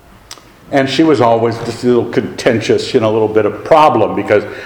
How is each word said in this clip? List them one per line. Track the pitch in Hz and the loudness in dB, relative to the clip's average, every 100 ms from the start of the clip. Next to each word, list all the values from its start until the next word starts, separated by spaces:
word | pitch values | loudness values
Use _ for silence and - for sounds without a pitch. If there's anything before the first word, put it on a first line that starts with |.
| _ - - - - - - | _ -20 -20 -20 -20 -20 -4
And | 139 131 | -2 0
she | 131 | 0
was | 160 135 | 2 4
always | 117 113 117 113 | 4 2 0 -4
just | - 113 | -8 -4
a | 123 | 0
little | 120 104 | 0 0
contentious, | - 98 - - 113 - 107 - | -4 -6 -2 0 0 0 -2 0
you | 131 | 0
know, | 110 | 0
a | |
little | 110 110 | 0 0
bit | 110 104 | 0 0
of | - - | -2 2
problem | 160 156 120 95 92 | 4 4 2 -2 -2
because | 98 104 - - | 0 0 -2 -12